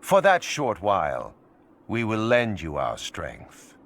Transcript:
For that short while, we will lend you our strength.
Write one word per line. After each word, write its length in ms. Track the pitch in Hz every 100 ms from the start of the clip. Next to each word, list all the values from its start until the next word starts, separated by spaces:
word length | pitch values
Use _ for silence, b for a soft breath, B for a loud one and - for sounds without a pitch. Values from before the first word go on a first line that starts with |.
For 200 | - 196
that 220 | 196 180
short 380 | - - 135 101
while, 520 | 101 98 76 64 58 - _ _ _ _ _
we 160 | 110
will 160 | 113 110
lend 420 | 110 120 117 95
you 160 | 80 71
our 200 | 64 57
strength. 760 | - - 76 57 - - - -